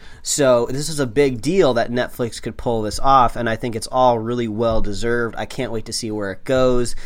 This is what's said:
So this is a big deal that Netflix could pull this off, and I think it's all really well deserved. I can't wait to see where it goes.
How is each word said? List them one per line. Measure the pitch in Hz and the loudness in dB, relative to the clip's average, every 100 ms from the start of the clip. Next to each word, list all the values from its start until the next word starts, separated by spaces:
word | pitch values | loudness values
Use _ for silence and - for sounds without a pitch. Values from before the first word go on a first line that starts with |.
| - - | -18 -12
So | - - 131 120 | -4 2 4 4
this | 120 131 151 | 2 -4 -4
is | 147 | -4
a | 127 | 0
big | 120 143 123 | 2 0 0
deal | 131 190 147 | 0 2 4
that | 117 110 | 2 0
Netflix | 123 - - 117 - | -2 -4 -4 -6 -6
could | 120 - | -10 -6
pull | 127 113 | -4 -2
this | 107 - | -2 0
off, | 135 135 117 120 | 4 6 4 0
and | 117 | -4
I | |
think | 110 123 110 | -2 -4 -6
it's | - | -2
all | 127 127 120 | 2 4 2
really | 113 120 117 | -2 -4 -4
well | 107 117 110 | -2 2 2
deserved. | 101 101 117 120 117 107 | 2 0 0 0 -2 -6
I | |
can't | 107 - 120 | -8 -6 -6
wait | 113 | -6
to | 110 | -6
see | - 110 | -6 -6
where | 107 98 | -6 -6
it | 95 | -6
goes. | - 131 127 123 120 - | -2 2 4 4 2 -2